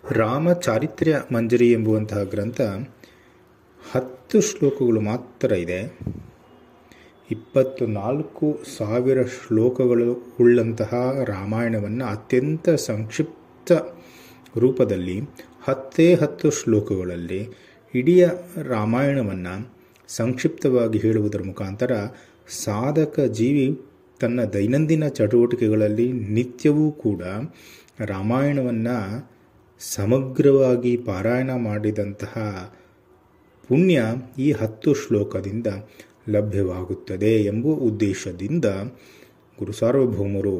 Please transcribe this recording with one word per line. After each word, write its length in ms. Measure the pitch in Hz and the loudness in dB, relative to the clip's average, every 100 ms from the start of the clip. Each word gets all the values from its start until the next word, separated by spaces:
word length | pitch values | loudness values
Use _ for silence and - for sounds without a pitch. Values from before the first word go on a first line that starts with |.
| - | -2
ರಾಮಚಾರಿತ್ರ್ಯ 1080 | - 110 135 170 175 - 110 151 - 160 143 - | 0 0 2 2 2 2 0 -2 -2 0 0 0
ಮಂಜರಿ 380 | 117 113 120 120 | -2 2 4 6
ಎಂಬುವಂತಹ 520 | 113 110 110 107 104 | 6 4 0 2 0
ಗ್ರಂಥ 360 | 98 104 104 123 113 98 139 - - _ _ _ _ _ _ _ | 0 -4 -4 -2 -2 -4 -10 -14 -20 _ _ _ _ _ _ _
ಹತ್ತು 580 | - 139 127 - - 220 | -6 -4 -4 -14 0 2
ಶ್ಲೋಕಗಳು 600 | - - 143 - 123 110 | 2 2 0 2 2 2
ಮಾತ್ರ 500 | 104 123 - - 127 | 0 -4 -8 -4 0
ಇದೆ. 280 | 98 87 90 127 - - - - - _ - - _ _ - - _ - | 0 -2 -6 -8 -10 -10 -10 -16 -20 _ -20 -20 _ _ -20 -20 _ -10
ಇಪ್ಪತ್ತು 540 | 110 - 135 131 - 117 | -10 0 0 0 0 -4
ನಾಲ್ಕು 640 | 104 104 143 147 - 151 147 - | -2 -4 -4 -6 -2 -2 -2 -10
ಸಾವಿರ 520 | - 104 120 127 131 123 | -8 -2 0 2 2 0
ಶ್ಲೋಕಗಳು 760 | - - 110 127 123 123 120 120 123 - - | -4 -2 2 2 2 2 4 2 -2 -8 4
ಉಳ್ಳಂತಹ 540 | 120 120 113 113 110 120 127 135 | 6 6 2 -2 -4 -2 -2 -2
ರಾಮಾಯಣವನ್ನ 800 | 113 98 101 110 117 110 101 117 | -4 -4 -4 -2 -2 -2 -4 -4
ಅತ್ಯಂತ 600 | 123 107 - 127 147 160 175 156 | -6 -6 0 0 0 -2 0 0
ಸಂಕ್ಷಿಪ್ತ 920 | - 104 110 - 156 - - - - 170 - - - - - - - 113 | 0 -6 -6 -4 -6 -8 -20 -20 2 2 2 -14 -20 -20 -20 -20 -10 0
ರೂಪದಲ್ಲಿ 600 | 127 131 113 95 90 95 143 - - - | 0 2 0 0 -4 -6 -8 -14 -20 -10
ಹತ್ತೇ 480 | - - - - 165 | -6 -6 -4 4 6
ಹತ್ತು 340 | 175 147 - 156 | 6 2 0 -2
ಶ್ಲೋಕಗಳಲ್ಲಿ 880 | 143 - 107 - 95 90 87 85 95 113 - - - _ | 0 2 0 2 -4 -4 -8 -8 -8 -8 -14 -20 -20 _
ಇಡೀ 240 | 127 131 180 175 180 - 170 | 0 4 6 6 2 -10 -12
ರಾಮಾಯಣವನ್ನ 840 | 135 117 107 120 139 135 107 95 90 95 117 - _ _ - | -4 -2 0 2 0 0 -2 -4 -8 -10 -12 -18 _ _ -12
ಸಂಕ್ಷಿಪ್ತವಾಗಿ 880 | - 117 127 160 - 139 123 113 107 | -4 -4 -2 -4 0 0 2 2 2
ಹೇಳುವುದರ 440 | 113 110 104 101 | 2 2 0 -4
ಮುಖಾಂತರ 500 | 92 - 98 104 123 113 104 - - _ - | -8 -8 -8 -4 -2 -2 -4 -12 -20 _ -16
ಸಾಧಕ 640 | - - 104 127 151 151 - 131 | -10 -4 -2 0 0 0 0 -2
ಜೀವಿ 340 | 107 120 143 131 - - _ _ _ | 0 0 2 0 -2 -12 _ _ _
ತನ್ನ 200 | 120 123 | -2 -2
ದೈನಂದಿನ 640 | 107 101 101 139 156 160 147 | -2 0 0 2 2 2 0
ಚಟುವಟಿಕೆಗಳಲ್ಲಿ 1000 | 131 107 117 120 120 110 107 107 107 120 127 101 | 0 2 4 4 2 2 2 2 2 0 -2 -2
ನಿತ್ಯವೂ 540 | 107 123 - 151 147 151 | -2 -2 0 2 2 0
ಕೂಡ 300 | 147 110 95 90 101 151 - - - _ - | 0 -4 -2 -6 -8 -10 -14 -20 -20 _ -10
ರಾಮಾಯಣವನ್ನ 920 | 104 95 104 127 143 143 123 117 117 123 95 113 - _ _ _ _ _ | -8 -4 -2 0 0 0 -2 -2 -2 -4 -4 -8 -12 _ _ _ _ _
ಸಮಗ್ರವಾಗಿ 1120 | - - 101 131 131 127 143 135 131 123 123 120 | -10 -4 2 2 0 4 6 6 4 4 2 0
ಪಾರಾಯಣ 540 | 117 92 107 123 131 127 | -2 -2 0 0 -2 -2
ಮಾಡಿದಂತಹ 760 | 113 104 107 104 101 101 - 113 107 95 92 - _ _ _ _ _ _ _ _ - | -4 -2 -2 -2 -6 -8 -10 -6 -6 -8 -14 -20 _ _ _ _ _ _ _ _ 0
ಪುಣ್ಯ 340 | 131 185 156 110 123 123 - | 4 4 4 2 -4 -8 -2
ಈ 100 | 143 | 0
ಹತ್ತು 400 | 123 110 - 160 | 0 -4 -2 0
ಶ್ಲೋಕದಿಂದ 760 | 139 - 104 101 98 101 107 117 98 - - - _ - | 0 0 0 0 -4 -6 -4 -4 -6 -14 -20 -20 _ -2
ಲಭ್ಯವಾಗುತ್ತದೆ 1040 | 104 104 98 95 90 90 92 - 92 104 110 | 0 0 0 -2 -4 -8 -10 -8 0 2 4
ಎಂಬ 220 | 101 107 143 151 | 2 0 -2 0
ಉದ್ದೇಶದಿಂದ 840 | 120 104 104 92 - 87 98 165 117 98 113 - - - - _ _ - | 0 0 0 0 -8 -8 -4 0 0 -2 -8 -12 -20 -20 -20 _ _ -12
ಗುರು 160 | 104 | -10
ಸಾರ್ವಭೌಮರು 840 | 107 113 139 123 107 101 98 98 | 0 2 4 2 0 -2 -2 -2